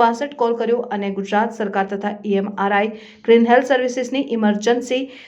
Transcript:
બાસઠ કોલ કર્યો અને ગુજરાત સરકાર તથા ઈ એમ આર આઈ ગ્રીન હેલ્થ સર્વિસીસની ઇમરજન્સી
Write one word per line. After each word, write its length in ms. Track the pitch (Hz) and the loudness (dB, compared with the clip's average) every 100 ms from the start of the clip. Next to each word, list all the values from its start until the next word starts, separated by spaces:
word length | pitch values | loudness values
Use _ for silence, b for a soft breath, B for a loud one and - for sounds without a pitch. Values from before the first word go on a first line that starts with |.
બાસઠ 340 | 233 233 285 285 | 2 2 -6 -2
કોલ 200 | 233 233 | -2 0
કર્યો 240 | 226 233 - 208 | 0 -2 -2 -4
અને 120 | 202 | -4
ગુજરાત 420 | 190 196 208 226 - | -6 -2 0 0 -2
સરકાર 280 | 208 202 196 | -4 -2 -4
તથા 260 | 202 208 208 | -4 -6 -6
ઈ 100 | 214 196 | -2 -2
એમ 100 | 196 - | -2 -4
આર 160 | 196 | 0
આઈ 180 | 202 214 220 B B | 0 -2 -6 B B
ગ્રીન 240 | - 233 233 | 4 4 6
હેલ્થ 180 | 247 262 | 4 4
સર્વિસીસની 540 | 254 254 247 247 262 269 226 | 0 0 -2 -4 -4 -2 0
ઇમરજન્સી 640 | 208 202 226 240 - 262 269 B | 0 2 2 0 0 -4 -4 B